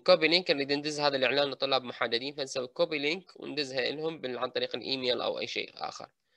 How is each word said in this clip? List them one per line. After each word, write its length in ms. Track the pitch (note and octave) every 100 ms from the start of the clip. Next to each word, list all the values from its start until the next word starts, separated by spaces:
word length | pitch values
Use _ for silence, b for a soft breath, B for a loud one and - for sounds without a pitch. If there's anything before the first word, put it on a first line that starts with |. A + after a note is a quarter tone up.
| -
copy 160 | F3+ D#3
link 240 | F3 F3+
نريد 200 | C#3+ C#3
ندز 280 | C#3+ D3+ D3
هذا 160 | D3 C3+
الإعلان 360 | B2+ C#3 C#3
لطلاب 320 | C3 C3+ C3
محددين، 520 | B2 - A#2+ A#2 C3+ D3
فنسوي 320 | C3+ C#3 B2+
copy 320 | - E3+ D3+
link 300 | C#3+ F3+ E3+ -
وندزها 560 | - C#3 C3+ C3 B2+
لهم 300 | C#3 D#3+ D#3+
بال-، 160 | B2+ A#2+
عن 120 | B2+
طريق 260 | B2 B2 B2+
الإيميل 460 | G2+ C3 B2+ A#2
أو 180 | G2 -
أي 80 | A#2
شيء 240 | G#2+ - -
آخر. 340 | D2+ - - _ _